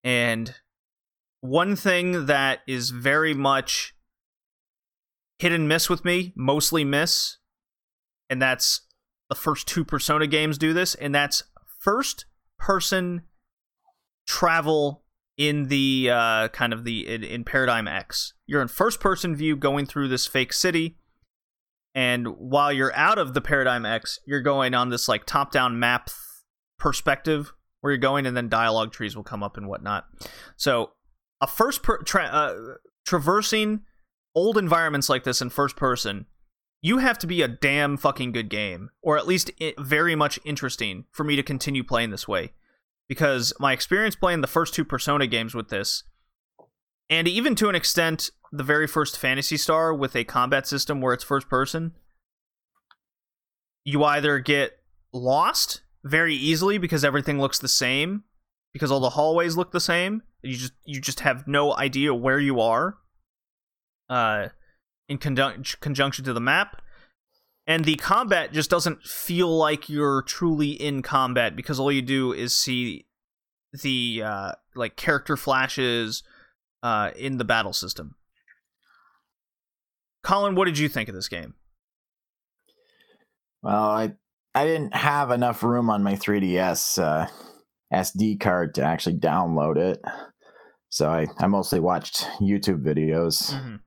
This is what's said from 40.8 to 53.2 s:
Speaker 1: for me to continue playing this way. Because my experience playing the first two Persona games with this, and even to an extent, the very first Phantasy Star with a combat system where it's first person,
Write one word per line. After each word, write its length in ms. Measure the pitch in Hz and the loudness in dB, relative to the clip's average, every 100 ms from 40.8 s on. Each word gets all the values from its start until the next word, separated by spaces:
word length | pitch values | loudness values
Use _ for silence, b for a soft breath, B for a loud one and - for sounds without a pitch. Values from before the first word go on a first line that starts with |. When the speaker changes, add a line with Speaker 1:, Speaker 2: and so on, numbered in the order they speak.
| 107 92 - | -6 -6 -14
Speaker 1:
for 100 | - | -6
me 140 | 151 143 | 0 0
to 60 | |
continue 400 | 135 135 - 135 | 0 -4 -4 -4
playing 260 | 117 120 117 | -2 -2 -2
this 160 | 98 - | -6 -4
way. 260 | 95 - - _ _ _ _ _ | -4 -4 -14 _ _ _ _ _
Because 440 | 135 151 131 120 - | 0 2 2 -2 0
my 120 | 139 | 0
experience 440 | 127 - 185 220 - | 0 0 2 0 0
playing 240 | 185 170 | 0 0
the 80 | 131 | 0
first 260 | 165 160 | -2 -2
two 100 | - | -2
Persona 440 | 151 131 - 143 131 | -4 -2 0 0 2
games 260 | 117 113 | -2 -4
with 140 | 120 104 | -8 -6
this, 340 | 101 101 - - _ _ _ _ _ _ _ _ _ _ | -4 -4 -6 -8 _ _ _ _ _ _ _ _ _ _
and 200 | 165 165 | 0 2
even 260 | 190 269 | 2 0
to 140 | 233 208 | 2 2
an 80 | 175 | 0
extent, 540 | - - 165 160 - _ _ | 0 2 0 0 -6 _ _
the 140 | 147 | -8
very 240 | 135 151 151 | 0 2 2
first 280 | 160 143 - | 0 -2 -2
Phantasy 400 | 131 131 135 151 | -2 -2 -2 -2
Star 380 | - 160 165 | 2 2 2
with 220 | 151 135 123 | 0 -2 -2
a 80 | |
combat 420 | 110 123 127 139 135 | -2 0 2 0 0
system 340 | 139 - 143 | -4 -2 -2
where 140 | 127 | 0
it's 80 | 123 | -2
first 260 | - 139 - | -2 -4 0
person, 440 | 131 135 160 165 - _ _ _ _ _ _ _ _ _ _ _ _ | -2 0 -4 -6 -10 _ _ _ _ _ _ _ _ _ _ _ _